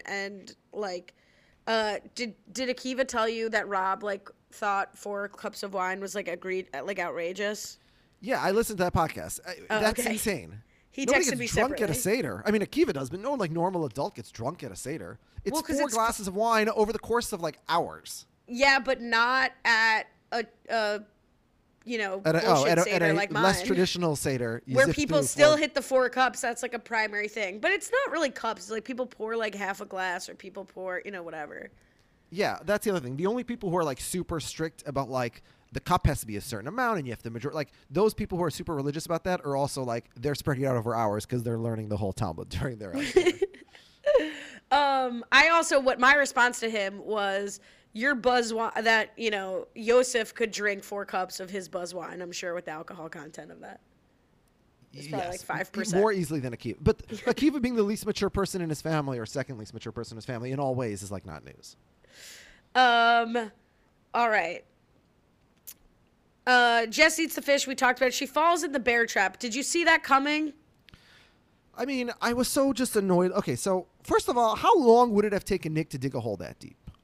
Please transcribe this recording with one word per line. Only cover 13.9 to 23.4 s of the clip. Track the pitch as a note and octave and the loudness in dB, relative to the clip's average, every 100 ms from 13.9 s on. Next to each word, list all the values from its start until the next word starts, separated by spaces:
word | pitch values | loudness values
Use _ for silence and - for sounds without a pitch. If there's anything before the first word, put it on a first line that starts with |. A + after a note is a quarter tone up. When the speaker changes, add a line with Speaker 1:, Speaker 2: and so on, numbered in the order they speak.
| C3+ E3+ | -4 -6
Speaker 2:
gets | - A2+ | -8 -16
drunk | - A#2 F3 | -8 -8 -8
at | C3 | -12
a | F2+ | -10
Seder. | B2 D3+ F2 A#2 _ - | -10 -10 -10 -16 _ -10
It's | - | -4
Speaker 1:
Well, | D4 | -4
'cause | - C#4+ | -2 0
Speaker 2:
four | |
Speaker 1:
it's | D4 | 0
Speaker 2:
glasses | A3+ A3+ A#3 G3 | 2 0 0 -4
of | |
wine | F#3+ A3+ A3+ G#3+ | 0 4 4 4
over | G#3 G#3 | 2 0
the | G#3+ | 0
course | - A#3 - | -2 -2 0
of, | F#3+ | -4
like, | E3 - - | -4 -6 0
hours. | E3 A#2+ D#2 - - - _ - | 0 0 -6 -14 -16 -18 _ -12
Speaker 1:
Yeah, | A#3+ C#4 C4+ | 2 4 4
but | B3+ B3 | 2 -4
not | A#3 A3+ A#3+ C4 B3+ - | 0 2 2 2 0 0
at | A#3 A3+ A3+ A3 - _ _ | 2 4 4 2 -2 _ _
a, | A#3+ A3+ _ - | -4 -4 _ -4
a | A3+ G#3+ G#3 G#3 _ _ _ _ _ _ _ A3 | 0 0 -2 -8 _ _ _ _ _ _ _ -8
you | A#3+ | -4
know, | G3+ F#3+ | -4 -2
Speaker 2:
At | F#3+ D#3+ | 0 2
a, | |
oh, | F#3 D#3 | 4 4
Speaker 1:
bullshit | C#3 | 4
Speaker 2:
at | E3 | 4
a, | |
Speaker 1:
Seder | - F3 E3 | 4 2 2
Speaker 2:
at | |
a | |
Speaker 1:
like | D#3+ G3+ | 2 0
Speaker 2:
less | D#3+ | 2